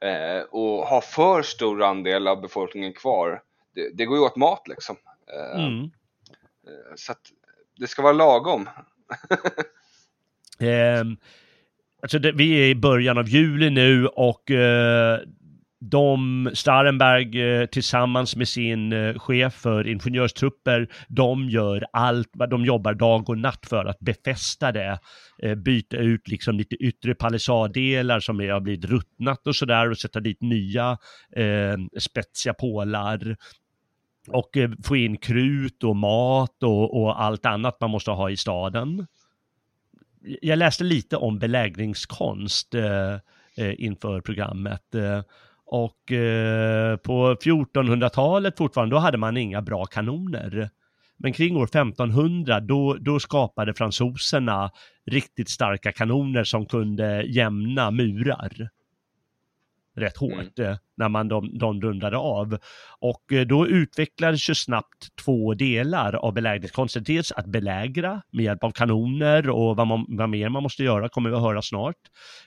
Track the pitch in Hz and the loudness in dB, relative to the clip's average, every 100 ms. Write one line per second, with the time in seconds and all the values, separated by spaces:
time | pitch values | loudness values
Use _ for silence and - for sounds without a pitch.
0 | 98 85 80 92 - 113 110 104 - 127 | -6 -4 -4 -6 -6 -4 -2 -2 0 -2
1 | - - 175 175 147 - 113 104 101 95 | 0 2 4 4 0 -2 -2 2 2 2
2 | 92 95 98 95 95 101 90 101 95 - | -2 0 0 -2 -4 -6 -6 -6 -10 -6
3 | 131 101 85 87 - _ _ 90 73 90 | -2 0 -2 -6 -14 _ _ -10 -8 -6
4 | 117 143 131 127 151 190 - - - 117 | -2 2 2 2 0 0 -8 -14 -14 -14
5 | _ _ - 71 131 160 147 113 156 - | _ _ -16 -14 -10 -6 -4 -6 -10 -14
6 | _ _ _ _ _ _ - 73 60 78 | _ _ _ _ _ _ -20 -20 -20 -18
7 | - 120 _ _ _ _ _ _ 123 - | -14 -14 _ _ _ _ _ _ -10 4
8 | 143 151 156 120 165 127 98 - - _ | 4 8 6 6 2 -4 -4 -14 -20 _
9 | _ - - 185 175 - 156 _ _ _ | _ -16 -4 -2 -2 -6 -10 _ _ _
10 | _ _ _ _ _ - 117 120 120 120 | _ _ _ _ _ -4 0 4 4 2
11 | 113 110 - - _ _ _ _ _ _ | -2 -6 -14 -20 _ _ _ _ _ _
12 | - 151 151 147 156 151 135 127 143 123 | -2 2 2 4 4 6 4 6 4 4
13 | 127 120 113 143 160 147 156 135 127 127 | 4 2 4 4 4 4 2 6 6 6
14 | 123 - 123 - - 131 120 120 117 117 | 4 2 0 0 0 2 4 4 4 4
15 | 117 113 - - - - _ _ 110 143 | 4 2 -4 -20 -20 -20 _ _ 0 4
16 | 143 135 131 127 127 - 147 131 139 131 | 4 4 0 0 -2 0 4 6 6 6
17 | 131 127 120 120 120 120 120 131 - 123 | 6 6 2 -2 0 0 0 -2 0 2
18 | 123 127 123 127 117 123 117 113 110 110 | 2 0 -2 -2 -4 -2 -2 -2 -2 -2
19 | 110 113 - 123 127 - 117 107 107 104 | -2 -4 0 2 2 0 0 0 0 -4
20 | 127 123 123 - 139 - 127 120 117 - | -2 0 0 0 -2 -2 0 0 -2 -8
21 | - 120 123 131 131 110 104 101 - 117 | -6 0 2 2 0 0 2 0 -2 0
22 | 123 120 113 - 123 123 120 120 107 107 | 2 0 -4 -4 -2 2 2 2 0 2
23 | 117 113 107 113 131 - - 110 98 - | 4 4 2 -2 -2 -4 -4 -2 -2 -4
24 | - 110 135 131 - - 123 107 98 95 | -4 -4 -6 -4 -6 -4 -4 -2 -4 -8
25 | - - - _ 113 104 90 120 - 123 | -10 -20 -20 _ -4 -2 0 0 0 0
26 | 117 113 - 104 - 104 107 - 123 - | 2 0 -2 -6 -2 -2 -4 -2 -4 -2
27 | 127 120 117 113 - 117 107 131 131 131 | -4 -2 -2 -2 0 0 0 0 0 0
28 | 123 113 - 101 101 101 98 95 95 120 | 0 0 -2 -2 -2 -2 -2 -6 0 -2
29 | - - 123 143 151 143 131 117 117 113 | -2 -6 -4 -4 -4 -2 2 2 2 -2
30 | - 110 107 - 120 113 98 117 120 117 | -6 -6 -4 -4 0 0 0 -2 -2 -4
31 | - - _ 123 107 104 101 101 92 - | -10 -20 _ -2 0 2 0 -2 -6 -8
32 | - 120 - - 123 - 127 107 101 104 | -6 -6 -8 -6 -6 -4 -4 -4 -4 -4
33 | 104 110 104 107 - - _ _ _ _ | -4 -4 -6 -10 -12 -20 _ _ _ _
34 | _ _ - 127 - 139 120 107 - 139 | _ _ -4 -4 -2 0 0 -2 -2 0
35 | 113 107 - 120 131 139 131 - 113 101 | 2 -2 -2 2 2 0 -4 -2 0 2
36 | 104 113 123 131 127 - 120 104 110 120 | 2 2 2 2 0 0 2 2 2 2
37 | 107 - 107 107 123 104 120 - 113 107 | 0 0 -2 0 -2 0 -2 -2 -2 -2
38 | - 95 95 98 - 90 95 113 135 185 | -2 -2 -2 -4 -4 -4 -2 -4 -4 -6
39 | 175 _ _ _ _ _ _ _ _ _ | -10 _ _ _ _ _ _ _ _ _
40 | _ _ - 127 156 160 165 - 180 147 | _ _ -16 -6 0 2 2 2 0 0
41 | - 151 120 104 113 123 104 85 107 98 | 0 -2 -2 -2 0 0 -2 -4 -6 -6
42 | - - 147 98 101 - - 120 107 98 | -10 -6 -4 -4 -4 -6 -4 -2 0 0
43 | 95 101 - _ _ - 104 - 107 98 | -2 -6 -12 _ _ -6 -4 -4 -6 -6
44 | 107 95 - 104 101 95 98 101 - 113 | -6 -6 -6 -6 -6 -6 -8 -8 -6 -4
45 | 101 101 98 _ _ _ - 120 113 - | -2 -4 -6 _ _ _ -8 -4 -4 -8
46 | - 123 117 113 110 110 110 110 110 110 | -4 -2 0 0 0 0 0 2 0 -2
47 | - 127 127 120 156 160 131 139 123 120 | -2 2 2 2 2 2 2 0 2 2
48 | 123 - 143 196 196 - 151 131 110 143 | 2 2 2 2 0 -2 -2 0 2 2
49 | 165 120 110 123 107 101 101 98 92 110 | 2 2 -2 -2 -4 -4 -4 -6 -4 -4
50 | 107 156 185 135 95 101 104 - _ _ | -4 -4 -6 -8 -6 -6 -6 -10 _ _
51 | _ _ 131 123 170 165 117 156 123 - | _ _ -6 0 0 2 2 2 0 -2
52 | 120 117 160 175 135 107 107 139 139 139 | 0 2 2 0 0 0 2 0 0 -2
53 | 143 147 - 147 117 - 107 - 110 98 | -2 -2 0 0 0 -2 -4 -2 -4 0
54 | 123 135 - 147 120 98 98 - - _ | -2 -2 -2 0 0 -2 -4 -8 -20 _
55 | - 135 - - - - 107 101 107 - | -4 -4 -2 -8 -8 -2 -2 -2 -4 -2
56 | 113 135 139 123 104 113 104 117 107 104 | 0 0 0 -2 0 -2 -2 -2 -2 -2
57 | 107 104 120 123 110 104 110 135 110 117 | -2 -2 -2 0 0 0 -2 -2 0 0
58 | 113 101 135 - 98 - 117 - _ _ | 0 0 -2 -2 -8 -10 -14 -14 _ _
59 | _ _ _ _ _ _ _ _ _ - | _ _ _ _ _ _ _ _ _ -6
60 | 104 - 135 92 92 - 104 101 - - | -6 -4 -6 -6 -10 -6 -4 -6 -10 -4
61 | 110 107 107 107 107 113 113 101 110 98 | -2 -2 -2 -2 -4 -4 -4 -2 -4 -4
62 | 104 120 143 101 104 107 - - - - | -4 -4 -4 -4 -4 -6 -8 -20 -20 -6
63 | 123 - _ 135 123 143 170 185 151 - | -4 -4 _ 0 4 4 4 4 2 -2
64 | 156 - 165 151 - 156 - 113 - _ | -4 -2 0 0 0 -2 0 -2 -4 _
65 | - - 143 123 107 104 135 113 139 180 | -20 -6 0 0 0 0 2 2 0 0
66 | 104 - 113 98 113 104 92 - 127 120 | -2 0 -2 0 -2 -2 -4 -4 -2 -2
67 | 110 160 156 - 95 107 98 95 127 135 | -2 -2 -2 -8 -4 -4 -2 -4 -4 -4
68 | 180 202 - 117 110 98 117 - 117 110 | -4 -6 -8 -2 -2 0 -4 0 0 2
69 | 120 143 151 151 139 117 113 107 113 113 | 0 0 4 4 4 2 2 2 2 0
70 | 110 107 110 107 107 135 139 - 131 104 | -2 -4 -2 -2 -2 -2 -4 -2 0 0
71 | 107 131 117 117 113 107 - 101 135 - | -2 -2 -2 0 0 0 -4 -6 -6 -8
72 | _ _ - - | _ _ -20 -20